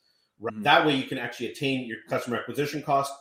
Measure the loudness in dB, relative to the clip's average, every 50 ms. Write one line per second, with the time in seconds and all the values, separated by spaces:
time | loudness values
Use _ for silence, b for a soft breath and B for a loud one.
0 | _ _ _ _ _ _ _ _ -6 -6 -6 0 4 6 6 8 8 6 2 2
1 | 0 -4 -6 -6 -6 -8 -6 -6 -8 -8 -6 -4 -2 -2 -2 -2 -4 -6 -10 -12
2 | -6 -4 -4 -4 -2 -2 -4 -4 -4 -4 -4 -4 -4 -4 -4 -6 -2 0 2 2
3 | 2 0 -6 -12